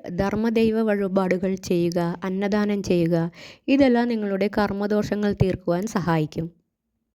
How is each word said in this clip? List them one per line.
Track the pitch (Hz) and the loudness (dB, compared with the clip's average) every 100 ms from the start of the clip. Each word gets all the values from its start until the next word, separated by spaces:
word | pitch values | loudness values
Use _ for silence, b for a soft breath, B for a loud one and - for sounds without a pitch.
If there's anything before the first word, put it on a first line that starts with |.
| - 175 | -4 -2
ധർമ്മദൈവ | 196 208 226 226 226 220 | -2 0 0 2 2 2
വഴിപാടുകൾ | 220 202 196 190 185 185 190 190 | 0 0 2 2 2 0 -2 -4
ചെയ്യുക, | - 180 170 175 170 175 | -2 0 0 0 -2 -4
അന്നദാനം | 185 190 202 208 208 202 | -4 -2 -2 0 0 -2
ചെയ്യുക. | 190 175 165 170 170 B B B - | 0 0 2 0 -2 B B B 0
ഇതെല്ലാം | 269 269 233 240 | 4 4 4 0
നിങ്ങളുടെ | 220 208 196 202 208 | -2 -2 -2 -2 0
കർമ്മദോഷങ്ങൾ | 202 196 202 208 208 208 208 | -2 -2 -2 0 0 -2 0
തീർക്കുവാൻ | 202 190 175 - 175 196 | 2 0 0 -2 -2 -2
സഹായിക്കും. | 202 165 160 151 - 165 _ _ _ _ _ _ | -2 0 0 0 -4 -8 _ _ _ _ _ _